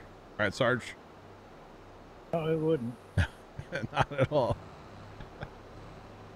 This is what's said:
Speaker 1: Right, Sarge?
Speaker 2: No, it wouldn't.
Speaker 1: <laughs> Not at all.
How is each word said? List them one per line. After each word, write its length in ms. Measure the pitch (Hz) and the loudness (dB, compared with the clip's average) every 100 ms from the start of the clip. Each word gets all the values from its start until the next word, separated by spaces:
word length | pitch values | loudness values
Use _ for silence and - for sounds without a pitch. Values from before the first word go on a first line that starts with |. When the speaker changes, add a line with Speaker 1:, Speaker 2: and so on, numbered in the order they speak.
| - - - - | -2 -16 -10 2
Speaker 1:
Right, 160 | 104 | 2
Sarge? 420 | - 120 123 - - - - - - - - - - - - - - - | 6 6 6 0 -10 -16 -18 -18 -18 -18 -18 -18 -18 -18 -18 -18 -18 -2
Speaker 2:
No, 140 | 170 156 | 0 4
it 120 | 160 | 4
wouldn't. 340 | 156 156 117 123 - - - - - - | 6 4 2 -6 -2 2 2 0 -14 -12
Speaker 1:
<laughs> 320 | - 151 104 | -6 -4 0
Not 180 | 143 - | 2 2
at 200 | 143 131 | 4 4
all. 260 | 147 113 - - - - - - - - - - - - - - - - - - | 6 4 2 -4 -14 -14 -14 -14 -12 -12 -10 -12 -12 -16 -14 -14 -14 -16 -16 -16